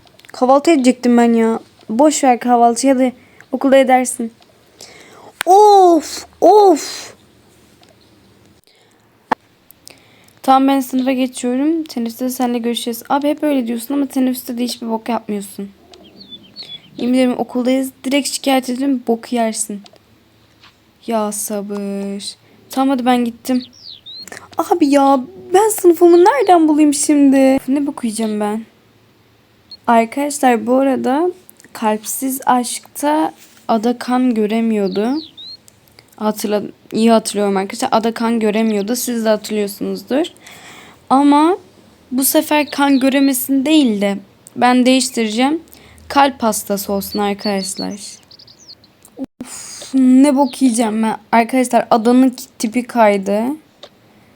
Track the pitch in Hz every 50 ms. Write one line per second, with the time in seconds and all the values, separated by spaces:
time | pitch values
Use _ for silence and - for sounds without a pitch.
0 | _ _ _ _ - - - - 254 247 269 285 285 339 339 277 247 254 247 -
1 | - 247 240 240 233 233 233 226 226 226 226 226 - _ _ _ _ - 220 233
2 | 302 311 294 - - 262 247 226 - 247 247 233 233 233 233 233 - 269 269 247
3 | 262 247 247 - _ _ _ - - _ - 254 - 269 262 269 269 233 262 254
4 | 254 247 - - 233 226 - _ _ _ _ _ _ _ _ - - - - -
5 | - - - - - - - _ - 339 370 403 427 415 403 392 370 349 339 302
6 | - - - - - - _ _ - 330 403 427 403 381 320 269 - - - -
7 | - - - _ _ _ _ _ _ _ _ _ _ _ _ _ _ _ _ _
8 | _ _ _ _ _ _ _ _ _ _ _ _ _ _ _ _ _ _ _ _
9 | _ _ _ _ _ _ - - _ _ _ _ _ _ _ _ _ - - _
10 | _ _ _ _ _ _ _ _ - 262 262 269 269 269 277 277 254 254 - 254
11 | 254 262 269 247 262 254 254 - - 247 247 262 277 311 330 330 311 - - 254
12 | 233 233 226 - 254 254 254 254 254 240 240 240 226 233 233 226 - 247 233 233
13 | - - 285 285 277 294 302 302 311 302 285 269 240 226 240 233 233 - 277 285
14 | 277 262 - 269 254 254 254 254 - - 247 233 247 240 240 - 233 226 226 220
15 | 226 - 233 220 - - 208 202 196 - - - 202 196 - _ _ _ - -
16 | - - - - - - - - - - _ - - - - - - _ - -
17 | - 240 254 254 254 247 247 - 233 - - 247 240 247 262 262 269 262 - _
18 | - 262 269 285 262 - - - - 277 269 262 254 254 247 240 269 277 269 240
19 | - - 233 226 - - 247 240 226 220 220 220 - - 208 202 202 - - _
20 | _ _ _ _ _ _ _ _ _ _ _ _ _ _ _ _ _ _ _ _
21 | _ - 233 220 214 208 214 - - - 214 208 202 202 202 202 202 196 196 196
22 | 196 196 196 202 202 - - - _ _ _ _ _ _ - 262 269 269 277 247
23 | 233 254 247 240 240 233 233 - - - 254 247 254 - _ _ - - - -
24 | _ - - - - - - - - - - - 330 - - 349 320 277 277 285
25 | 277 277 269 269 254 - - - - - 349 370 440 440 427 - - 349 330 -
26 | 349 339 349 349 349 427 571 554 403 392 359 339 320 311 302 294 311 294 277 -
27 | - - 302 285 285 277 262 269 269 262 269 269 - 254 262 294 285 285 285 -
28 | - 226 208 220 226 214 214 208 208 208 214 220 220 - _ _ _ _ _ _
29 | _ _ _ _ _ _ _ _ _ _ _ _ _ _ - - _ - 233 233
30 | 226 226 - 277 285 294 285 - - 254 240 220 214 233 254 262 269 277 262 240
31 | 233 240 262 294 349 359 359 - _ - _ _ - _ - - 226 214 214 214
32 | 220 - - - 269 269 262 269 - - 247 247 247 240 - - - _ _ -
33 | 285 294 302 311 320 - - _ - _ _ _ _ - 233 226 208 247 240 247
34 | - - 247 254 254 254 233 220 208 202 220 226 226 226 220 208 196 185 185 196
35 | 214 240 269 320 320 - _ - - - - - _ - _ _ _ _ _ -
36 | _ _ _ - 214 214 208 214 - 208 208 208 208 - - _ _ - - 220
37 | 220 226 226 220 220 - - 202 208 202 196 196 196 196 - - 254 - - 226
38 | 208 233 226 - 233 226 233 233 220 214 202 220 226 220 214 202 196 202 247 247
39 | - - 240 226 220 220 214 208 208 - 214 214 208 202 202 - 190 190 196 185
40 | 190 - 240 285 349 - - _ - - - - - - - - - - - _
41 | _ - 247 269 285 285 285 294 302 330 392 466 - _ _ _ _ _ _ _
42 | _ _ 254 254 277 - - 311 302 - 302 302 294 285 - - 285 285 277 262
43 | 247 269 254 285 277 277 269 254 - - 269 269 254 302 320 311 277 233 214 202
44 | 202 202 196 196 - _ _ _ _ - - 240 240 247 247 254 247 254 262 262
45 | 247 - - 240 226 214 214 226 254 277 311 339 - - - - - - - -
46 | - - - 277 277 285 262 - 240 220 208 - - - 202 196 202 - 202 196
47 | 196 196 - 208 208 202 202 202 - 214 202 190 190 196 - - 190 185 196 202
48 | - - - - _ _ - - - - - _ - - - - _ _ _ _
49 | _ _ _ - 269 - _ - 247 - - - - - - - - - - 269
50 | 254 254 254 262 269 294 269 269 285 254 - - 269 262 220 226 240 220 208 220
51 | 220 220 - - - _ - 233 233 226 262 262 247 247 247 226 - - - 233
52 | 214 240 247 254 262 262 254 - - - _ - - 214 214 247 240 - - 240
53 | 220 208 208 202 190 196 202 214 226 254 302 311 - _ _ _ - - _ _
54 | _ _ _ _ _ _ _